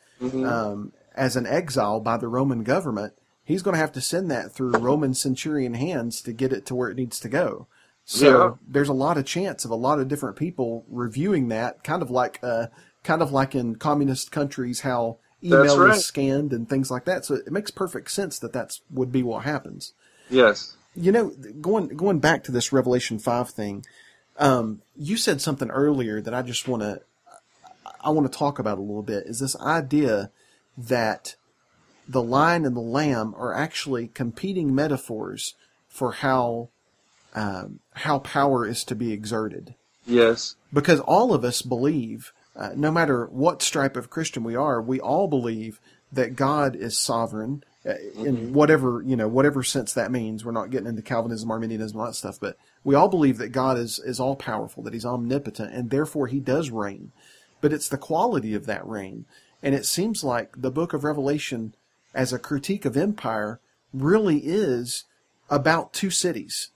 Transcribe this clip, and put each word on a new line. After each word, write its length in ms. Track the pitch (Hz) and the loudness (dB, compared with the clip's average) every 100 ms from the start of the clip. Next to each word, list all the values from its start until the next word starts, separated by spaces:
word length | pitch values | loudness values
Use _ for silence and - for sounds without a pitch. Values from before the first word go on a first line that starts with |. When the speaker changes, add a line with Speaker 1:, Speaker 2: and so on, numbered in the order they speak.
| _ _ | _ _
Speaker 1:
Mm-hmm. 240 | 127 131 127 | -6 -2 -2
Speaker 2:
um, 480 | 117 107 101 104 - _ - | 0 -2 -6 -10 -16 _ -2
as 200 | 131 123 | 0 0
an 100 | 117 | 0
exile 540 | 147 165 131 104 110 | -2 0 0 0 0
by 160 | 110 113 | 0 -2
the 140 | 117 | 0
Roman 340 | 123 139 120 | 0 0 0
government, 480 | 110 165 160 104 104 - _ _ | 0 0 0 -4 -6 -10 _ _
he's 180 | - 185 | -4 -2
gonna 140 | 190 165 | 0 0
have 160 | 156 | 0
to 80 | 135 | -2
send 320 | - 170 185 | -4 -2 -2
that 220 | 123 98 | -4 -4
through 180 | - 127 113 | -4 0 2
Roman 360 | 123 147 139 | 2 2 2
centurion 600 | 131 139 127 156 151 127 | 0 -2 -2 -2 -2 -2
hands 480 | 117 156 156 117 - | -2 -2 -2 -4 -6
to 100 | - | -10
get 220 | 113 131 | -4 -2
it 120 | 131 - | -2 -4
to 80 | 127 | -4
where 140 | 123 | -2
it 60 | 123 | -4
needs 240 | 123 - | -6 -8
to 80 | 113 | -4
go. 400 | 139 117 - - _ _ _ - | 0 0 -4 -12 _ _ _ -8
So 240 | 113 139 | 8 10
Speaker 1:
Yeah. 240 | 131 123 120 - | 10 8 2 -4
Speaker 2:
there's 220 | 139 147 | 0 0
a 60 | |
lot 240 | 131 143 165 | 2 2 0
of 80 | 131 | -2
chance 400 | 170 190 135 117 | -2 -4 -4 -6
of 60 | |
a 40 | 113 | -2
lot 240 | 127 151 | 2 2
of 80 | 135 | 0
different 300 | 143 127 196 | -4 -6 -4
people 480 | 165 175 117 113 - | -6 -2 -4 -4 -8
reviewing 600 | 120 120 110 185 180 123 | -6 -4 -2 0 2 2
that, 340 | 110 120 - | 0 -4 -6
kind 180 | - 170 | -4 -4
of 80 | 135 | 0
like, 300 | 127 123 - | 0 0 -2
uh, 260 | 127 113 113 - _ _ | -2 -2 -2 -8 _ _
kind 180 | - 160 | 0 2
of 120 | 151 | 2
like 200 | 139 135 | 2 2
in 220 | 139 120 110 | 0 -2 -2
communist 560 | 156 147 139 127 - | 0 2 2 0 -4
countries, 480 | 156 143 - 123 120 | -4 -4 -4 -6 -4
how 360 | 143 123 117 113 _ _ | -2 -2 -2 -6 _ _
Speaker 1:
That's 80 | 175 135 143 | 4 8 8
Speaker 2:
email 40 | 143 | 8
Speaker 1:
right. 180 | 190 214 | 8 6
Speaker 2:
is 80 | - | 2
scanned 480 | - 135 139 147 | 0 2 2 0
and 160 | 120 113 | -2 0
things 200 | 135 131 | 0 0
like 140 | 127 | -2
that. 220 | 175 185 - | -2 -2 -2
So 80 | 131 | -4
it 160 | - | -2
makes 180 | 185 208 | -6 -6
perfect 420 | - 185 117 - | -6 -6 -6 -8
sense 280 | - 190 - | -6 -6 -6
that 140 | 117 | -8
that's, 260 | 127 - - - | -6 -8 -12 -8
would 220 | 131 127 | -4 0
be 120 | 131 | 0
what 200 | 123 107 | 0 -2
happens. 480 | 123 147 - 50 - - _ _ - | -4 -4 -6 -14 -16 -20 _ _ 2
Speaker 1:
Yes. 480 | 127 113 104 - - _ | 8 8 6 -4 -20 _
Speaker 2:
You 180 | - 175 | 0 4
know, 160 | 226 202 | 4 2
th-, 320 | - 110 131 | -4 -16 -6
going, 260 | 160 220 156 | 0 0 0
going 320 | 147 190 170 | -2 0 4
back 240 | 147 156 | 4 2
to 80 | - | 0
this 220 | 123 - | -2 2
Revelation 440 | 135 123 123 - 110 | 2 4 2 0 -4
five 320 | 123 120 123 | 0 0 -2
thing, 360 | - 104 101 - - - _ _ - | -6 -8 -8 -14 -20 -20 _ _ 2
um, 440 | 143 127 113 104 _ - | 4 4 2 -6 _ -12
you 200 | 147 220 | -4 -2
said 220 | - 147 | 0 0
something 280 | 160 135 120 | -2 -4 -2
earlier 480 | 135 143 139 117 107 | 2 2 2 0 -4
that 120 | 113 | -4
I 80 | 120 | -4
just 260 | 123 113 - | -4 -6 -4
wanna, 320 | 120 104 98 - _ _ - _ _ - - - - | -2 -4 -6 -12 _ _ -20 _ _ -20 -20 -20 -6
I 60 | 147 | 0
wanna 180 | 156 135 | 2 2
talk 320 | - 143 139 | 0 -2 0
about 180 | 107 98 | -2 -4
a 40 | |
little 200 | 104 104 | -4 -6
bit, 220 | 104 104 - | -4 -4 -4
is 140 | 113 | -6
this 160 | 135 - | -6 -2
idea 680 | 143 165 135 147 139 107 101 _ _ _ _ - | 0 0 2 2 4 2 -2 _ _ _ _ -16
that 580 | 113 123 110 - - - _ _ _ _ _ _ - | -2 0 0 -2 -8 -18 _ _ _ _ _ _ -4
the 120 | 131 | 0
lion 440 | 117 131 160 175 143 | 2 4 4 4 2
and 100 | 120 | -2
the 60 | |
lamb 520 | 117 131 156 120 110 - | -2 0 2 0 -2 -4
are 160 | 123 | -4
actually 560 | 92 156 - 147 123 117 | -2 -4 -6 -4 -4 -4
competing 640 | - 120 - 190 185 147 135 | -6 -6 -4 -4 -2 2 2
metaphors 800 | 151 135 - 110 98 107 - - _ _ _ | 2 -2 -4 -8 -8 -8 -10 -12 _ _ _
for 240 | - 127 | -4 -4
how, 580 | 110 139 131 120 117 120 _ _ _ _ _ _ 113 | -2 2 2 2 -2 -8 _ _ _ _ _ _ -6
um, 440 | 104 92 101 - _ | -4 -6 -10 -16 _
how 260 | - 151 139 | -8 -2 -2
power 480 | - 147 143 127 110 | 0 2 2 2 0
is 160 | 117 - | -4 -6
to 100 | 113 | -4
be 180 | 117 | -4
exerted. 640 | 104 107 113 107 - - - _ _ 120 | -4 -4 -4 -4 -6 -14 -20 _ _ 2
Speaker 1:
Yes. 500 | 120 113 117 - - _ | 6 8 6 -4 -12 _
Speaker 2:
Because 260 | 143 143 151 | 0 4 4
all 340 | - 175 247 | 6 4 6
of 120 | 156 123 | 2 0
us 160 | 120 | -4
believe, 720 | 131 120 139 156 113 110 - - _ - | -4 0 0 0 -4 -10 -14 -20 _ -14
uh, 160 | 98 135 | -10 -2
no 160 | 151 | 0
matter 360 | 165 160 123 117 | 2 4 2 0
what 340 | 123 160 - | 0 0 2
stripe 340 | - 156 139 127 | -2 0 0 -2
of 140 | 120 | -8
Christian 340 | - 160 127 | -6 -6 -4
we 120 | 113 120 | -4 0
are, 240 | 151 120 | 0 0
we 180 | 113 131 | 0 -2
all 280 | - 156 196 | 0 0 2
believe 500 | 143 117 113 110 - _ _ _ | 0 0 -4 -8 -14 _ _ _
that 240 | 135 120 127 | -2 -2 0
God 400 | 139 151 139 87 | 0 2 0 -2
is 220 | 113 - | -4 -4
sovereign, 640 | - 117 113 107 110 143 - _ - | 0 0 -2 -4 -6 -8 -10 _ -6
uh, 80 | - - - | -6 -8 -6
in 200 | 131 120 | -2 -2
Speaker 1:
Mm-hmm. 160 | 117 | 0
Speaker 2:
whatever, 480 | 139 151 156 127 120 131 | 4 6 6 4 -2 -2
you 100 | 127 | 0
know, 120 | 110 | 2
whatever 360 | 123 143 139 | 4 4 2
sense 300 | 123 139 107 | -2 -4 -4
that 180 | - 104 | -4 -2
means. 320 | 127 110 110 117 | -2 -4 -6 -6
We're 60 | |
not 180 | 117 98 | -6 -4
getting 180 | 127 113 | -4 -4
into 140 | 113 | -8
Calvinism, 480 | - 120 117 113 113 | -4 -2 -2 -4 -4
Arminianism, 500 | 113 113 110 110 107 | -4 -4 -6 -6 -6
all 60 | 117 | -8
that 80 | - | -8
stuff, 240 | 98 98 | -10 -8
but 160 | 101 - _ _ | -10 -10 _ _
we 100 | - | 4
all 140 | 139 190 | 6 6
believe 280 | 185 143 113 | 6 4 2
that 100 | 113 | -2
God 280 | 127 131 123 | 0 0 0
is, 200 | 117 - | -2 -6
is 220 | 120 123 | -6 -2
all-powerful, 640 | 131 135 - 110 107 - | -2 -2 -6 -6 -6 -10
that 100 | 110 | -12
he's 120 | 113 120 | -8 -6
omnipotent, 680 | 123 117 139 139 - 107 | -4 -2 -2 -4 -8 -8
and 160 | 127 120 | -8 -2
therefore 380 | 135 156 151 127 | -2 0 -2 -2
he 120 | 135 | -2
does 300 | 127 143 151 | 0 0 0
reign. 420 | 113 101 101 107 - _ - _ _ | -4 -6 -8 -16 -20 _ -20 _ _
But 140 | 147 | 0
it's 160 | 147 - | 0 -2
the 80 | 175 | -6
quality 560 | - 165 233 175 110 | -2 0 2 0 -2
of 140 | 104 123 | -4 -4
that 200 | 101 87 | -6 -6
reign. 380 | 107 95 110 - _ _ _ | -10 -10 -14 -18 _ _ _
And 100 | 139 | 0
it 120 | 135 - | 0 0
seems 360 | - 214 220 | -2 -2 -2
like 380 | 143 120 104 - | -2 -2 -4 -6
the 80 | 127 | -4
book 240 | 131 170 | -2 -2
of 100 | 139 | -2
Revelation, 680 | 147 147 139 151 - 117 110 - _ _ _ | -2 0 0 -2 -4 -6 -8 -12 _ _ _
as 180 | - 127 | -2 -2
a 60 | 123 | -2
critique 460 | - 143 139 202 131 | -4 -4 -2 -2 0
of 100 | 127 | 0
empire, 640 | 196 208 117 110 104 117 _ _ _ | 0 -2 -4 -2 -4 -6 _ _ _
really 460 | 131 143 214 202 147 139 | -4 2 4 4 2 2
is 600 | 190 180 123 123 - - _ _ _ - | 0 0 0 -4 -10 -12 _ _ _ -2
about 420 | 147 135 165 - | 2 4 2 0
two 160 | - 196 | -4 -2
cities. 580 | - 180 131 - - - | 0 -2 -2 -6 -10 -10